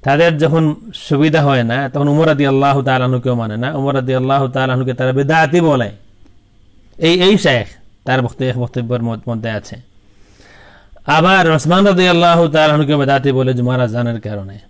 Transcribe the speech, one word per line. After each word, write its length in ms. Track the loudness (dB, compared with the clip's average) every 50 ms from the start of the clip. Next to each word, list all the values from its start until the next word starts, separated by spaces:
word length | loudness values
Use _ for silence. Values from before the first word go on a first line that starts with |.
তাদের 360 | 0 0 2 4 4 2 2
যখন 380 | 2 0 0 2 2 2 0 -2 -4 -10 -18 -18
সুবিধা 500 | -16 -6 -4 0 2 2 2 2 2 2
হয় 200 | 2 2 0 0
না, 260 | -2 -2 -4 -4 -6
তখন 180 | -4 -2 0
ওমর 200 | 0 2 2 2
রাদিয়াল্লাহু 540 | 2 2 0 0 0 2 2 2 2 2 0
তাআলা 240 | 0 0 0 0 0
আনহু 140 | 0 -2 -2
কেউ 160 | -2 -2 -2
মানে 220 | -2 -4 -6 -6
না, 160 | -6 -6 -6 -4
ওমর 220 | -4 -4 -2 -2
রাদিয়াল্লাহু 520 | -2 -2 -2 -2 -2 0 0 0 0 0
তাআলা 260 | -2 -2 -4 -2 -2 -2
আনহুকে 200 | -2 -2 -4 -4
তারা 180 | -2 -2 -2
বেদাতি 500 | 0 -2 0 2 2 2 2 2 2 2
বলে। 300 | 2 2 2 0 -2 -4 -8 -16 -20 -20 -20 _ -20 -20 _ -20 _ _ _ _ _ _ _ -20 -20 -20 _
এই, 240 | -2 0 0 2 2
এই 160 | 4 2 2
শেখ 300 | 2 2 0 0 0 -2 -6 -12 -20 -20 -20 -20 _ _
তার 180 | -2 -2 -2
বক্তব্য, 380 | -2 -4 -6 -4 -4 -4 -4 -4
বক্তব্যের 440 | -6 -6 -6 -8 -6 -4 -4 -4 -4
মদ-, 280 | -4 -6 -6 -6 -8
মধ্যে 180 | -8 -6 -6 -6
আছে। 260 | -8 -8 -10 -12 -18 -20 -20 _ _ -20 _ _ _ _ -20 _ -20 _ -20 -20 -20 -20 -20 -20 -20 -20 _ -20 -20 -16 -4
আবার 460 | 0 0 2 4 4 4 4 4 2
ওসমান 340 | 2 0 2 2 2 4 4
রাদিয়াল্লাহু 600 | 4 4 2 2 2 2 4 4 4 4 4 2
তাআলা 260 | 2 2 2 2 4 2
আনহুকে 220 | 2 2 0 0
বেদাতি 360 | 0 2 2 0 0 2 0
বলে 220 | 0 0 0 0 0
জুমার 280 | 0 -2 -2 0 -2
আজানের 400 | -2 -2 -2 -4 -4 -4 -4 -6
কারণে। 380 | -8 -8 -10 -10 -10 -12 -16 -20 -20